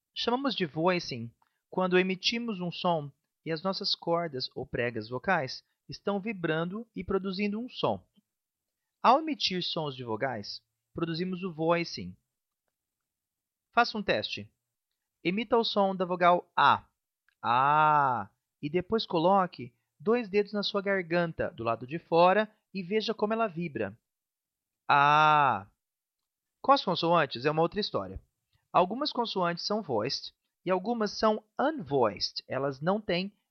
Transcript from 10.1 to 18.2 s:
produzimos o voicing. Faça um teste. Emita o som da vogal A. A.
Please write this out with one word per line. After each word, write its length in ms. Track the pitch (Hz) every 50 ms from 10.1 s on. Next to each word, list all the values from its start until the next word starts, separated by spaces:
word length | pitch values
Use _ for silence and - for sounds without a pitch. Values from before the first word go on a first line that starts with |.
| 110 104 127 135 123 107 101 - - - _ _ _ _ _ _ _
produzimos 480 | 165 165 165 165 160 180 185 185 175 185
o 100 | 190 160
voicing. 640 | 151 165 165 170 170 170 - - - 95 90 92 _ _ _ _ _ _ _ _ _ _ _ _ _ _ _ _ _ _ _ _ _ _ _ _ _ _ _ _ _ _ _ _
Faça 240 | 233 240 - - 220
um 40 | 202
teste. 480 | - 156 107 101 - - - 104 - _ _ _ _ _ _ _ _ _ _ _ _ _ _ _
Emita 360 | 170 185 208 240 208 247 233
o 60 | 226
som 300 | - - 208 196 190 190
da 120 | 180 185
vogal 440 | 170 180 175 175 175 180 175 - _ _
A. 260 | - 143 135 113 - - _ _ _ _ _ _ _ _ _ _ _ -
A. 880 | 107 117 127 135 143 147 156 156 151 151 147 139 135 123 113